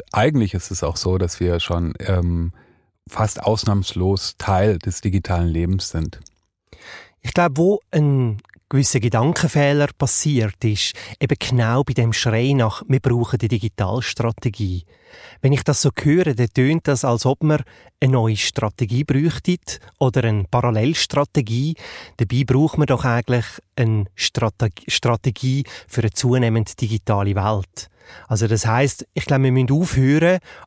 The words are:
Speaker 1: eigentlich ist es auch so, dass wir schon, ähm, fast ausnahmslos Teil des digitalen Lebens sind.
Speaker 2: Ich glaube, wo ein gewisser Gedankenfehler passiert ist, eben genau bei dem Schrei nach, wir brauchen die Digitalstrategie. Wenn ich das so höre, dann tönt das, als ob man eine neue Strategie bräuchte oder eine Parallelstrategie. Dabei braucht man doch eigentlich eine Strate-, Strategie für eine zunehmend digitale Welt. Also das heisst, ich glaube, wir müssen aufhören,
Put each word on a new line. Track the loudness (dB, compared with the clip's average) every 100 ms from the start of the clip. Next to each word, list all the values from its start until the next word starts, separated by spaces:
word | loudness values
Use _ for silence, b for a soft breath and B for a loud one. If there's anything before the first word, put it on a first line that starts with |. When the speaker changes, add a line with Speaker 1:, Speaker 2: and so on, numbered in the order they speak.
| -4
Speaker 1:
eigentlich | 0 2 2 0
ist | -2 -6
es | -6
auch | -4 -2
so, | -2 0
dass | -2 -2
wir | -2 0
schon, | -2 -2 -4 -6
ähm, | -2 0 0 -2 -4 b b b b _ -12
fast | -4 -4 -2
ausnahmslos | -2 0 0 0 -2 -2 0 0 -4 -6
Teil | -2 2 2 0
des | -4 -6
digitalen | -2 -2 -2 -2 0
Lebens | 0 -2 -2 -4
sind. | -6 -6 -8 -20 _ _ _ _ B B B B B
Speaker 2:
Ich | -4
glaube, | 0 0 2
wo | 2 0 -2
ein | 0 2 2 0 -2 -10 _ _
gewisser | 0 2 2
Gedankenfehler | 2 2 2 0 0 2 2 2 0 0
passiert | 0 2 2 0 0 -2
ist, | -2 -2 -4 B B B
eben | -2 -2
genau | 0 0 2 0
bei | 0
dem | 0 0
Schrei | 0 0 0 2
nach, | 2 2 -2 -2
wir | 0
brauchen | 2 0 0 -2
die | 0
Digitalstrategie. | -2 -2 -2 -2 -2 -4 -4 -4 -2 -6 -4 -4 -4 -8 B B B B B
Wenn | 0
ich | 2
das | 2 2
so | 0 0
höre, | 2 2 2
dann | 0 0
tönt | 2 2 2 0
das, | 0 0
als | 2 0
ob | 2
man | 2 0 -2 B B _
eine | 2
neue | 2 2 0
Strategie | -4 -2 -4 -4 -2 -2
bräuchte | 0 0 0 0 -2 -2 -4 -14 B _
oder | 0 2
eine | 2 0 0
Parallelstrategie. | 0 2 2 0 0 -2 0 0 -2 0 -2 -2 -4 B B B -4
Dabei | -2 0 2
braucht | 2 2 2
man | 0
doch | 2 0
eigentlich | -2 0 -2 -2 -10 -12 -2
eine | 0 0 -2 -4
Strate-, | -4 -2 -2 0 -4 -4 -6
Strategie | -2 0 0 -2 -2 -2 -2 -4 B B
für | -2
eine | -2
zunehmend | 0 0 2 2 0 -2 -4
digitale | -4 -2 0 0 0 0
Welt. | 0 -2 -6 -12 -18 B B B B
Also | -2 0
das | 0 2
heisst, | 2 0 -2 -8
ich | -8 -2
glaube, | 2
wir | 2
müssen | 2 2
aufhören, | 0 0 2 2 4 4 2 B B